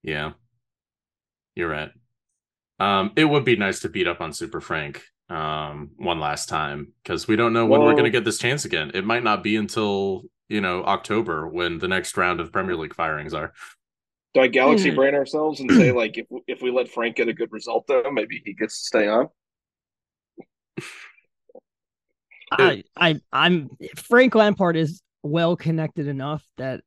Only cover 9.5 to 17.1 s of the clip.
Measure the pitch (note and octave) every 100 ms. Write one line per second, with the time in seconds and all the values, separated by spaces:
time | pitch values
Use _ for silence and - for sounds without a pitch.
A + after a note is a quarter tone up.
9.5 | G#2+ G2+ - G#2 G2 G2 F#2+ - _ _
10.5 | G#2+ F#2+ F2+ - G2 - G#2 G2 D#2 D#2+
11.5 | E2 F2 E2 F2+ F#2 F2 - F2+ F2 D#2+
12.5 | G2+ F#2+ E2+ D#2 - D#2+ D#2 D2+ D#2 D#2
13.5 | - - _ _ _ _ _ _ C#3+ C3
14.5 | B2+ B2+ A3 E3+ D3+ C3+ C#3+ C#3 D3+ D#3
15.5 | C#3+ C3 C4 D#3+ B2 A2 A2 A2+ B2 -
16.5 | B2 B2+ B2 A#2+ - A#2